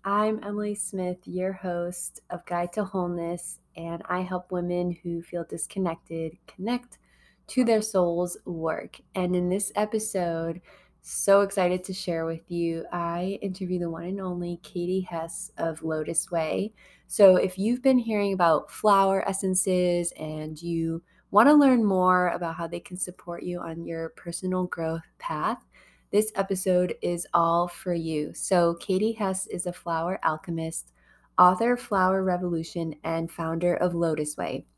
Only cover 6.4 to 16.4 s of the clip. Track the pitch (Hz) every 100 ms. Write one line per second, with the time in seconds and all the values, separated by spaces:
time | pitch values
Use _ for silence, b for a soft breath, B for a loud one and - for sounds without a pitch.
6.4 | - - 196 247 - - b b b b
7.4 | - - 233 220 214 190 175 170 180 -
8.4 | - 165 160 156 175 - _ 185 180 180
9.4 | 180 190 214 - 214 214 214 190 175 165
10.4 | 165 170 b b b _ - - - 196
11.4 | 202 196 180 180 180 185 - 165 165 165
12.4 | _ 175 170 165 - 175 170 170 185 196
13.4 | 196 180 180 180 170 165 170 196 190 175
14.4 | 175 170 - 175 175 190 185 170 165 -
15.4 | - - 165 156 160 156 156 165 - 170